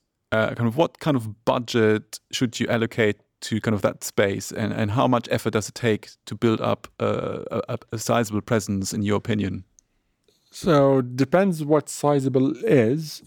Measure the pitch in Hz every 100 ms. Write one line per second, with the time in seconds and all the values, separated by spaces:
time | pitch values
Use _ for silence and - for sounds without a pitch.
0 | _ _ _ 110 107 117 117 123 165 -
1 | 160 135 110 104 - 127 117 120 107 107
2 | - - _ - 127 - 117 120 113 -
3 | 107 104 _ _ - 110 117 107 - -
4 | - - 98 107 - - 107 107 107 117
5 | 131 120 - 120 117 107 - - 120 104
6 | - - - 107 117 110 113 113 - -
7 | 110 107 - - - 110 - 120 - 113
8 | - 117 107 104 - 113 104 98 95 107
9 | 101 101 - 107 98 95 - _ _ _
10 | _ _ _ _ _ - - 147 139 135
11 | 123 127 131 175 196 160 147 151 - -
12 | 147 143 131 131 135 156 226 143 110 151
13 | 156 -